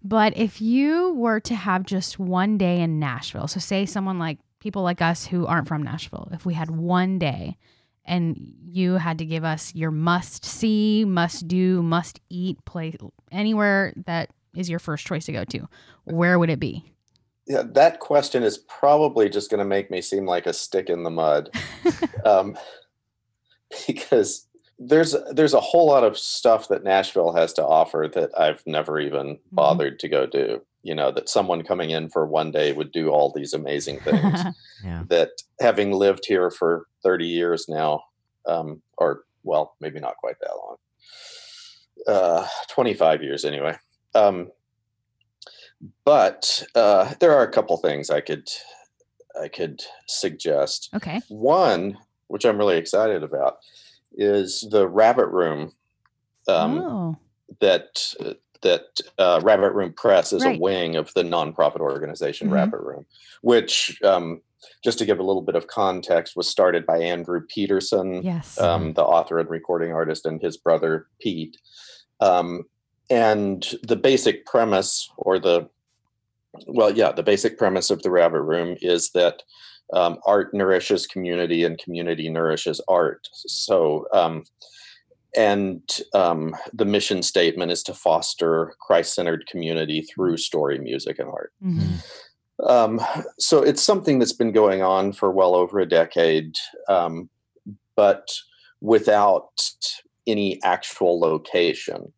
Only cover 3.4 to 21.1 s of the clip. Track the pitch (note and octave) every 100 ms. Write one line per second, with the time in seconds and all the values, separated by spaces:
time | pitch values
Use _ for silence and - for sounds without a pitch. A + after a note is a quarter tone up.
3.4 | - - - G3 G3 G3+ F#3+ F#3 E3 D3+
4.4 | _ _ G#3+ G3+ F3+ F3 E3+ E3+ - F3+
5.4 | E3+ E3 C#3 D#3 D3 E3 - - - F3
6.4 | F3+ D#3+ D#3+ D#3+ E3+ F3+ F#3 F#3+ E3 A2
7.4 | D#2+ - _ _ _ _ - F3+ E3 D3+
8.4 | - - F3 F3 F3+ F#3 E3 D#3+ D#3+ D#3+
9.4 | D#3+ D#3 - E3 D#3+ D#3 E3 F3 - -
10.4 | - - A3+ G#3+ G#3+ G#3+ G#3+ F3+ E3+ -
11.4 | E3 F3+ F#3 F#3 E3+ E3 E3+ - _ F3
12.4 | F#3 - - F3 D#3+ D#3+ - _ _ F3+
13.4 | G#3+ G#3+ G#3 G3 G3 - F3+ E3+ D#3+ _
14.4 | _ E3 F3+ E3+ - D3+ - E3 E3 A#2
15.4 | - - - _ _ _ - E3 F3 F3+
16.4 | E3+ D#3 B2+ - - _ _ _ _ _
17.4 | - C#3 A#2+ C3+ D#3+ E3 - D3 C#3 C3
18.4 | A2+ - _ - C#3+ D3 D3+ A#2+ G#2 G2+
19.4 | G2+ G#2+ G2+ G2 G2 F#2 - G2 F#2+ F2
20.4 | F2 E2 - G2 - E2+ E2+